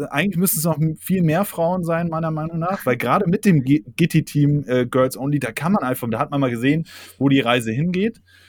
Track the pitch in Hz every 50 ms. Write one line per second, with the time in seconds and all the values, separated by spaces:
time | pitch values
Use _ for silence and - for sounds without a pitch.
0 | 143 135 - 143 170 208 180 165 190 - - 160 151 170 156 147 156 160 156 -
1 | - - 180 196 175 156 151 160 143 - - - 165 165 180 185 170 160 165 165
2 | 170 170 160 160 165 160 156 156 156 160 170 165 165 180 196 - - 127 127 120
3 | - 120 139 190 208 170 175 220 - 214 170 147 127 131 143 156 - - - -
4 | 175 170 - 160 151 - - 147 143 143 147 147 139 - 127 127 123 120 - 127
5 | 127 131 - - 131 143 147 147 127 113 110 - 139 170 202 208 147 127 131 -
6 | - 120 110 110 147 143 147 139 139 127 120 113 120 135 147 165 160 - - -
7 | - - - _ 131 139 139 135 120 117 123 127 113 113 110 127 160 180 180 180
8 | 196 233 226 - _ _ _ _ _